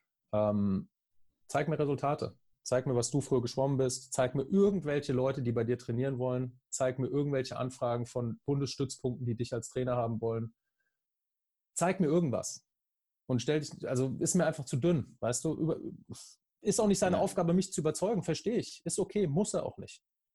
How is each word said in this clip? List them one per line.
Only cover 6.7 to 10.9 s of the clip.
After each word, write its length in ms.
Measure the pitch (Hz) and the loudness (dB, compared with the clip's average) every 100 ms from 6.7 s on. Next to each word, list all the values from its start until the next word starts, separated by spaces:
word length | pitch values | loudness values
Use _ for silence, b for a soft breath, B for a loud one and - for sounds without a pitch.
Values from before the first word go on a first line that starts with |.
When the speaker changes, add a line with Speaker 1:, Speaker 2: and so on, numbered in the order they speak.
Speaker 1:
Zeig 280 | - 131 127 | -2 0 0
mir 100 | 127 | 0
irgendwelche 480 | 143 143 139 131 123 | 0 0 0 -2 -4
Anfragen 500 | 127 - 120 120 117 | -6 -2 -2 -2 -2
von 340 | 127 120 110 - | -4 -4 -4 -2
Bundesstützpunkten, 800 | 143 139 - 139 - 135 120 120 | -2 -2 -2 -6 -4 -6 -2 -2
die 80 | |
dich 180 | 110 120 | -2 -4
als 160 | 120 - | -4 -6
Trainer 280 | 127 127 123 | -4 -2 0
haben 240 | 117 113 | 0 -2
wollen. 340 | 113 113 117 - _ _ _ | -2 -2 -4 -10 _ _ _